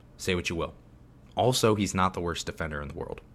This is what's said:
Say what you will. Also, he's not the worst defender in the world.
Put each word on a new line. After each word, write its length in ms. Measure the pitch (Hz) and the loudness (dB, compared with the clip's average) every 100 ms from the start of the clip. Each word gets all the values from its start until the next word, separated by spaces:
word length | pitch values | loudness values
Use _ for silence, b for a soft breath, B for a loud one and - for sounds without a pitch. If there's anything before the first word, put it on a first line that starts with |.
| - - | -20 -8
Say 180 | - 87 | -2 0
what 140 | - | 0
you 60 | 82 | -2
will. 180 | 76 - - - - - - - | -4 -6 -20 -20 -20 -20 -8 2
Also, 380 | 113 127 113 | 2 4 4
he's 220 | 104 95 95 | 4 2 2
not 180 | 92 | 2
the 80 | 92 | 2
worst 240 | 85 82 - | -2 -4 -6
defender 360 | - 80 73 | -6 -6 -6
in 60 | 71 | -8
the 60 | |
world. 280 | 80 80 - - | -8 -10 -10 -14